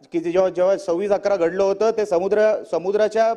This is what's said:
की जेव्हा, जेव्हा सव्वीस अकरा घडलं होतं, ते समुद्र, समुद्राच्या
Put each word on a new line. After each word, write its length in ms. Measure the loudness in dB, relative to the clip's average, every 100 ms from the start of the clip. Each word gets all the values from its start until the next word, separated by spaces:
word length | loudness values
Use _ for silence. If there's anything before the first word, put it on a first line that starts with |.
| _
की 80 | -6
जेव्हा, 300 | -2 0 0
जेव्हा 280 | 2 0 0
सव्वीस 340 | -2 -2 0
अकरा 240 | 0 0 0
घडलं 280 | 0 0
होतं, 280 | 0 2 0
ते 140 | 0 0
समुद्र, 580 | 0 0 2 2 0 -4
समुद्राच्या 640 | -6 -2 0 0 0 0